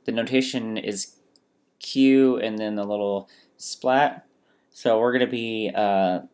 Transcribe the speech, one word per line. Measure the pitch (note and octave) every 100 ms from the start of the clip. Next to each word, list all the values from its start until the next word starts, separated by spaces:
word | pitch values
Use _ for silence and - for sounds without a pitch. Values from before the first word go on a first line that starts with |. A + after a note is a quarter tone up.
| -
the |
notation | A#2 A#2 C3 C3 B2+ A2+ A2
is | - G2 - _ _ - _ _ _ _
Q | - C3+ C3+ C3+ C3 B2
and | A2 G#2+
then | G#2+ G#2
the |
little | G2+ G#2 G2+ G2 G2 _ _ _
splat. | - - B2+ C3+ C#3+ - _ _ _ _ _
So | - B2 A2
we're | A#2+
gonna | B2 B2
be, | B2 A2+ A2 G#2
uh, | F#2+ G#2 G2 F#2 F2+ -